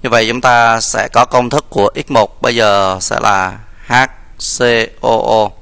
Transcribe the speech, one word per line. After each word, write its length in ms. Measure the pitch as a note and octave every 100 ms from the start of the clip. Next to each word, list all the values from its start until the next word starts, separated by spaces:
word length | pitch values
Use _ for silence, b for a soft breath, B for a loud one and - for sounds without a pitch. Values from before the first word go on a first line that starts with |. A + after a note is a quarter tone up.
Như 60 | C3
vậy 180 | A#2 A2+
chúng 140 | A#2+
ta 400 | B2+ A#2+ A#2 A2+
sẽ 260 | A2 G#2+ A2+
có 180 | A2+ B2
công 240 | B2+ A#2+
thức 160 | C#3 -
của 220 | - G2+ - D3
x 40 |
một 300 | B2+ G#2 -
bây 140 | B2 A#2
giờ 420 | A2 G2+ F#2+ F#2+
sẽ 180 | - -
là 400 | G#2+ G2 F#2 G2+ - - -
H 60 | A#2+ C3 - - -
C 220 | - - B2 A#2 A2+ -
O 160 | A#2+ A2+
O. 320 | A#2+ A2+ G#2 -